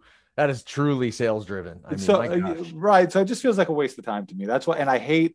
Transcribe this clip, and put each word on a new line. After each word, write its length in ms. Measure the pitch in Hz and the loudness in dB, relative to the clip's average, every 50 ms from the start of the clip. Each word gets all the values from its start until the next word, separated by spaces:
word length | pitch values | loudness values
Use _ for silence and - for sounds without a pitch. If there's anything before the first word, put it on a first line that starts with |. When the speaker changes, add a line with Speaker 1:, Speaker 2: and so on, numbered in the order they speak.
| _ _ _ _ _ _ _ | _ _ _ _ _ _ _
Speaker 1:
that 160 | - 147 143 | -2 0 0
is 100 | 135 117 | -2 -4
truly 480 | - - - 143 143 147 143 127 127 117 | -10 -8 -4 -2 0 0 0 0 -2 -2
sales 380 | 107 - 120 113 107 107 104 90 | -2 -2 -2 -2 -2 -2 -6 -8
driven. 320 | 101 95 85 85 82 - - | -10 -10 -10 -12 -14 -16 -10
I 60 | - | -8
mean, 60 | - 196 | -6 -2
Speaker 2:
So, 220 | - 214 196 - | 2 2 2 2
Speaker 1:
my 80 | - 170 | 2 0
Speaker 2:
uh, 260 | 175 180 185 180 165 | -2 -2 -2 -2 -4
Speaker 1:
gosh. 180 | 165 175 170 165 | -6 -10 -12 -8
Speaker 2:
right. 380 | 156 175 208 202 185 185 - | -2 2 6 6 6 6 6
So 100 | - 190 | 4 2
it 40 | 196 | 0
just 160 | 190 247 - | 0 0 0
feels 160 | - 254 214 196 | 0 2 2 2
like 120 | 175 - | 2 2
a 40 | 156 | 0
waste 240 | 147 143 123 - - | 0 -2 -2 -4 -8
of 80 | - | -8
time 220 | 113 104 104 98 - | -6 -6 -6 -6 -8
to 80 | 90 | -10
me. 100 | 95 98 | -8 -4
That's 220 | 104 123 135 - 170 | -2 -2 -2 0 -2
why, 100 | 160 151 | -2 0
and 100 | 143 135 | 0 0
I 80 | 131 117 | 0 0
hate 340 | 110 139 156 165 165 165 | 0 0 2 2 2 0